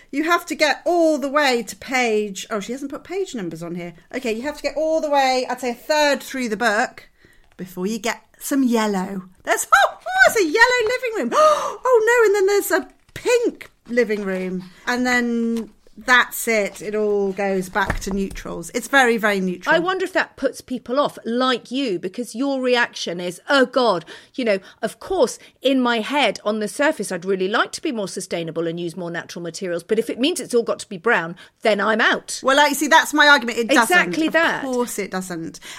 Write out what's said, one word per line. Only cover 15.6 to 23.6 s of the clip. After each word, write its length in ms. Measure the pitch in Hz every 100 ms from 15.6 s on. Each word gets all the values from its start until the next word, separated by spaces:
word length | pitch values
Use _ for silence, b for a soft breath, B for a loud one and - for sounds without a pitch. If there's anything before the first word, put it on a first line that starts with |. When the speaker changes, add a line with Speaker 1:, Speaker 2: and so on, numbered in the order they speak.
| 214 _ - -
Speaker 1:
that's 520 | 240 247 - - 233
it. 340 | 220 196 -
It 140 | 202 214
all 380 | 214 208 196
goes 360 | 190 196 190 185
back 300 | 208 190 -
to 120 | 196
neutrals. 600 | 196 196 - 190 180 170
It's 140 | 233 233
very, 300 | 277 240 233
very 220 | 214 202
neutral. 360 | 185 180 277 330
Speaker 2:
I 40 |
wonder 240 | 349 381 370
if 80 |
that 240 | 311 - -
puts 220 | 262 -
people 400 | - 254 - 269
off, 200 | 262 -
like 460 | 220 240 254 240 -
you, 300 | 254 262 175
because 340 | 247 - 226
your 260 | 220 277 269
reaction 580 | 254 240 240 - 208 180
is, 200 | 180 175 -
"Oh 200 | 277